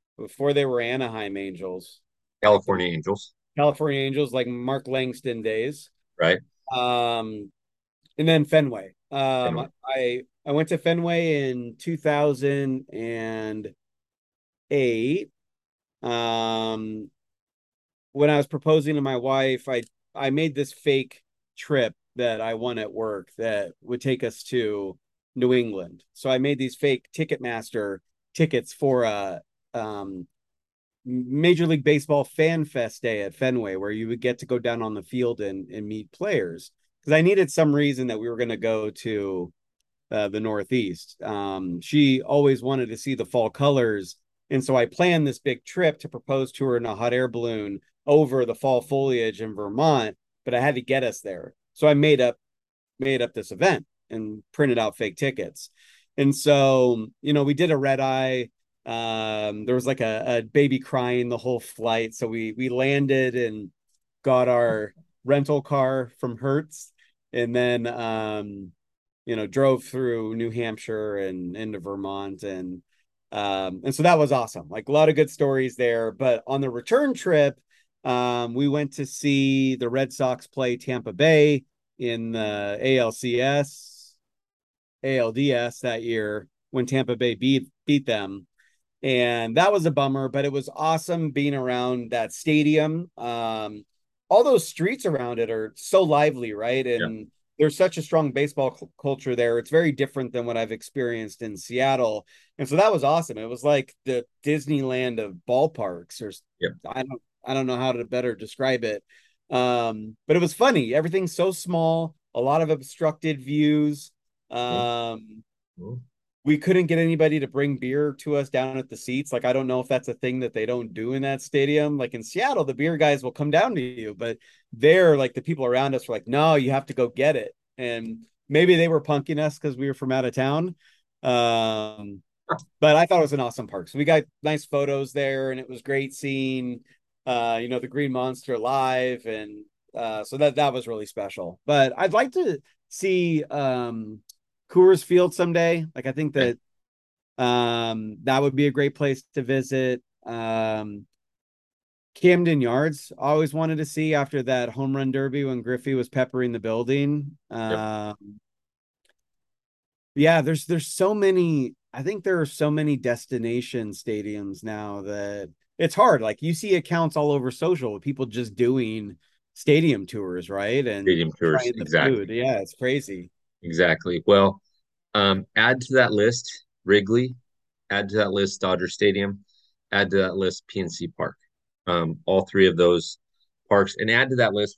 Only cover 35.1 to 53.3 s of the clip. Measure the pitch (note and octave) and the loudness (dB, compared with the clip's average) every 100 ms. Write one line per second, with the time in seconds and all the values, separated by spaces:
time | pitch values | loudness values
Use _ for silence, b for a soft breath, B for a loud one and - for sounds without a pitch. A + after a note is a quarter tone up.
35.1 | B2 A#2+ A#2 G2+ F#2+ F#2 G#2+ G#2 G#2+ G#2 | -4 -2 -2 -6 -8 -10 -12 -10 -10 -12
36.1 | - G#3 D#3+ F2+ E2 - _ _ _ C3+ | -8 -2 -2 -2 -8 -18 _ _ _ 2
37.1 | D#3 F3 G3 D#3+ - D#3 C#3+ D3 B2+ B2+ | 4 4 4 2 2 4 4 2 0 -4
38.1 | A2 A#2 A2+ A#2+ G#2+ A2+ A2 G#2+ G#2 A#2 | -4 -6 -4 -4 -2 -2 -2 -4 -6 -6
39.1 | G#2 G2 F#2 E2+ _ _ _ _ _ - | -4 -4 -4 -8 _ _ _ _ _ -6
40.1 | G#2+ G#2 G#2+ A2 G#2 F#2+ B2+ G2+ E2 - | -4 -2 -2 -4 -4 -2 -2 -2 -6 -14
41.1 | - A2 G#2 G2 F#2+ F#2 F2 - D3+ C#3 | -12 -8 -6 -6 -6 -6 -8 0 4 4
42.1 | C3 - C#3+ C#3+ B2+ B2+ C3 A#2 A2+ C#3 | 4 2 4 4 2 0 -2 -4 -6 -6
43.1 | B2 - B2 A2 - C#3+ C#3 A#2 G#2 F2+ | -6 -2 0 0 0 2 4 2 0 -6
44.1 | - _ _ - C#3 B2+ B2+ A#2+ - F3+ | -16 _ _ -4 -2 2 2 2 2 2
45.1 | E3+ C#3+ - C#3+ B2 - F3+ E3 - - | 2 0 -2 -6 -6 -6 0 0 0 -8
46.1 | B2 - C3+ C3 - C3+ A#2+ A#2 G2+ A#2+ | -12 -4 -2 -2 -2 0 0 -2 -4 0
47.1 | B2 B2+ A#2 A#2 A2 G#2 G2 _ _ - | 0 0 -2 -4 -4 -6 -8 _ _ 2
48.1 | D3 C#3+ C3 A#2+ A2 C3+ B2+ A#2+ C#3 C3+ | 2 2 0 -2 -2 0 0 0 -2 0
49.1 | B2 A2+ F#2+ A2 G2+ G#2 A2+ D#3+ C#3 G#2+ | 0 -2 -6 -10 -8 -6 2 4 4 0
50.1 | - _ _ - A#2+ C#3 B2+ B2 C3+ B2 | -8 _ _ -2 0 0 0 0 0 0
51.1 | - G#2 F2+ - - _ - D3+ C#3+ D3+ | -4 -10 -12 -14 -20 _ 2 4 6 6
52.1 | C#3+ B2 - _ _ _ _ _ - C3+ | 6 4 0 _ _ _ _ _ -6 -2
53.1 | C3 A#2+ | -2 -2